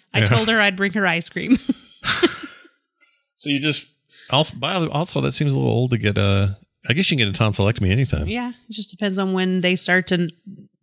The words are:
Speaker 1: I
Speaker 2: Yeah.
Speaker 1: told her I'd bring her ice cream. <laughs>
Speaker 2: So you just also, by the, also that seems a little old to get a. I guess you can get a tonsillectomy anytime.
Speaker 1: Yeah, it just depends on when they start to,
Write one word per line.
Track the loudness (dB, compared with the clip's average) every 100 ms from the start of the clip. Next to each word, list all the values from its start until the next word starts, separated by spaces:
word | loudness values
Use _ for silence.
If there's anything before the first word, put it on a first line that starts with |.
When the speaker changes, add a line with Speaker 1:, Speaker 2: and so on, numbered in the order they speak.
| _
Speaker 1:
I | 0
Speaker 2:
Yeah. |
Speaker 1:
told | 2 2 2
her | 2
I'd | 2 2
bring | -2
her | 0 0
ice | 0 -4
cream. | -6 0 0 2 -6 -6 -10
<laughs> | -6 0 0 0 -14 -20 -20 _ _ _ _ _ _ _
Speaker 2:
So | -4
you | -2
just | -2 -4 -8 _ _ _ -2
also, | 0 0 -2
by | -4 -2
the, | -2
also | -2 -2 -2
that | -2
seems | 0 0
a | 0
little | 2
old | 2 2
to | 0
get | 0 2
a. | 2 2 2 -2 _ _ -2
I |
guess | 0 2
you | 2
can | 0
get | 0
a |
tonsillectomy | 0 2 0 2 0
anytime. | 2 0 -2 -2
Speaker 1:
Yeah, | -4 -6 -10 _
it |
just | -8 -8
depends | -4 -4 -2
on | -2
when | 0 0 0
they | 0 0
start | 2 2 2
to, | 0 0 -6 -20 -20 -20 _